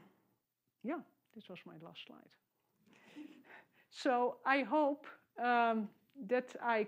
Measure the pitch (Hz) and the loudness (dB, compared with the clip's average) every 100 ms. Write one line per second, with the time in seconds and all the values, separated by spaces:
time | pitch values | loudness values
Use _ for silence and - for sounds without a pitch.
0 | - _ _ _ _ _ _ _ 220 330 | -14 _ _ _ _ _ _ _ -8 -8
1 | - _ _ 220 - 180 180 165 170 170 | -10 _ _ -20 -18 -18 -18 -18 -18 -18
2 | - - - _ _ _ _ _ _ - | -20 -20 -20 _ _ _ _ _ _ -20
3 | - 294 302 - - - _ _ _ - | -20 -18 -18 -18 -20 -20 _ _ _ -2
4 | 285 247 247 - 262 277 220 302 285 294 | 2 2 2 0 2 2 4 4 4 0
5 | - - _ - 240 240 233 220 208 - | -8 -20 _ -4 2 4 4 2 -2 -10
6 | _ 277 202 247 247 - 233 226 | _ -16 -2 -2 -2 -6 0 0